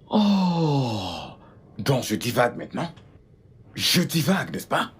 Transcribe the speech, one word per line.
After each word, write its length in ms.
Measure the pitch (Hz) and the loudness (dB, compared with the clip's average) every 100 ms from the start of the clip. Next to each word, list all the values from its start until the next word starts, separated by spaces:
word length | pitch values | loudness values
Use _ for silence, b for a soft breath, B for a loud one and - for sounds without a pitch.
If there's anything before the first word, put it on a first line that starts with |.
| - | 0
Oh, 1200 | 214 208 202 185 170 160 143 127 110 92 85 - - - - - - | 2 4 4 2 2 2 2 0 -2 -6 -10 -12 -18 -20 -20 -20 -10
donc 260 | 104 135 | 0 0
je 120 | 117 107 | 0 -4
divague 400 | 120 117 120 120 | -2 0 0 0
maintenant ? 340 | - - 170 - - - - - - - - - | -10 -6 -8 -8 -20 -20 -20 -20 -20 -20 -18 -4
Je 260 | - - | 0 2
divague, 520 | 165 165 139 190 92 | 2 0 2 0 0
n'est-ce 140 | 190 - | -8 -4
pas ? 260 | 156 214 | -2 -2